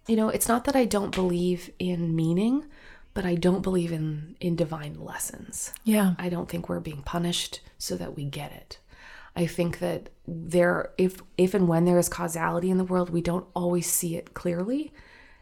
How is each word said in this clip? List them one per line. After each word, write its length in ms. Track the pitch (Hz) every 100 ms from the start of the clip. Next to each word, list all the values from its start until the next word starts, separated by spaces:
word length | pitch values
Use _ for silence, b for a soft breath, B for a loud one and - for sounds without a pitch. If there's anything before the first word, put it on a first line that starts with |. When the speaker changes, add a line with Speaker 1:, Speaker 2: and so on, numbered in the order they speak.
| -
Speaker 1:
you 80 | 220
know, 120 | 220
it's 200 | 202 -
not 160 | 233
that 100 | 285 269
I 80 |
don't 300 | 220 202 202
believe 560 | - 185 175 180 180 - -
in 380 | 180 175 170 160
meaning, 480 | 160 175 220 277 302 B B B B
but 100 | -
I 100 | 185
don't 280 | 175 180 190
believe 300 | 190 185 170
in, 440 | 165 156 151 156 -
in 160 | 180 170
divine 440 | 160 160 147 156
lessons. 720 | 160 - - - - - - -
Speaker 2:
Yeah. 300 | 220 214 190 175
Speaker 1:
I 100 | 180
don't 200 | 170 -
think 200 | 170 175
we're 120 | 175
being 220 | 165 147
punished 580 | - 175 175 175 - - b b
so 180 | - 180
that 180 | 170
we 100 | -
get 280 | 143 147 143
it. 260 | - - - _ B B B B
I 120 | - 170
think 320 | - 170 -
that 300 | 175 165 - - -
there, 640 | 165 165 175 175 175 - -
if, 240 | 185 - - -
if 180 | 185
and 120 | 196 180
when 160 | 165 175
there 120 | 175
is 100 | 170
causality 640 | - 175 165 165 170 185
in 80 | 185
the 60 |
world, 260 | 185 185 175
we 100 | 170
don't 240 | 170 175 -
always 360 | 180 175 175 165
see 260 | - 170 165
it 160 | -
clearly, 580 | - 180 170 196 277 311 b b b b b